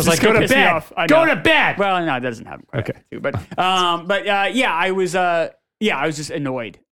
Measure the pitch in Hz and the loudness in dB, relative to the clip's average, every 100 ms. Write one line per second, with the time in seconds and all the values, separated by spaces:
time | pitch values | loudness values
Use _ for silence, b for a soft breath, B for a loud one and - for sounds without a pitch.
0 | 165 165 214 220 208 269 220 165 - - | 2 2 4 4 4 4 4 0 -4 -2
1 | 170 302 320 208 160 311 185 143 196 180 | 4 4 4 2 2 2 2 0 0 0
2 | 165 127 123 110 - 71 - - - - | -2 -2 -4 -8 -12 -18 -12 -8 -8 -8
3 | - - 139 131 - - 180 185 175 170 | -12 -8 -6 -6 -6 -2 0 2 0 0
4 | 180 196 202 196 196 247 240 165 190 190 | -2 -2 0 0 0 0 0 0 0 0
5 | 180 185 180 170 160 - _ - 214 143 | 0 0 2 0 -2 -8 _ -4 -2 0
6 | 156 151 151 156 139 131 110 - _ | -2 -4 -8 -6 -6 -6 -8 -14 _